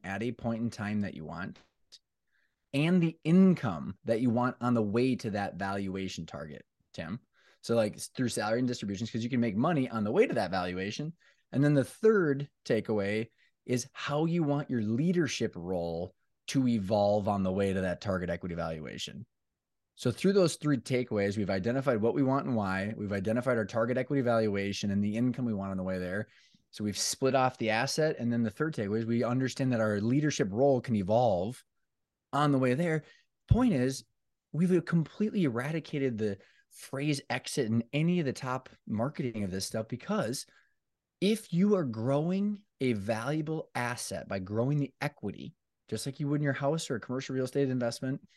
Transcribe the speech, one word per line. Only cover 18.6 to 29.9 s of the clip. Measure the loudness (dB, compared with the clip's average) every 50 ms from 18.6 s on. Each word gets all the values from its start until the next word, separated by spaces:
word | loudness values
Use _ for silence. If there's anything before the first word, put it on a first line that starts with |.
| -4 -6 -6 -8 -8 -10 -10 -10 -10 -10 -12 -14 -16 _ _ _ _ _ _ _ _ _ _ _ _ _ _
So | -4 -2 -2
through | -2 2 2 4
those | 6 6 4 4 2
three | 0 0 0 0
takeaways, | 0 0 0 0 0 0 0 0 0 2 2 0
we've | 0 0 0
identified | 0 0 0 0 -2 0 0 2 2 2
what | 2 2 2
we | 2 2
want | 2 2 0 0
and | -2 -2
why, | 0 0 0 -2 -2 -2 -4 -4
we've | -6 -6 -4
identified | -4 -2 -2 0 -2 0 0 0 0
our | 0 0
target | -2 0 0 0 0 0
equity | -2 -2 0 0 0
valuation | 2 4 4 4 2 2 0 0 -2 -2 -4 -4 -2 0
and | 0 0 0
the | 0 0
income | 0 0 0 0 -2 -2
we | -2 -2
want | -4 -4 -4
on | -4
the | -4 -4
way | -4 -4 -4
there. | -4 -4 -4 -4 -6 -6 -12 -20 _ _ _ _ _ _
So | -10 -6 -4
we've | -4 -2
split | -2 -4 -4 -2 0 0 2 4
off | 4 2 2 0
the | 0 0 0
asset. | 2 2 0 0 0 0 0 0 0
And | -2 -2 0
then | 0 2 0
the | 0
third | 0 -2 -4 -2 -2
takeaway | -4 -2 -2 0 -2
is | 0
we | 0 0 0 2
understand | 2 0 0 0 -2 -2 -2 -2 0 2
that | 2
our | 2 2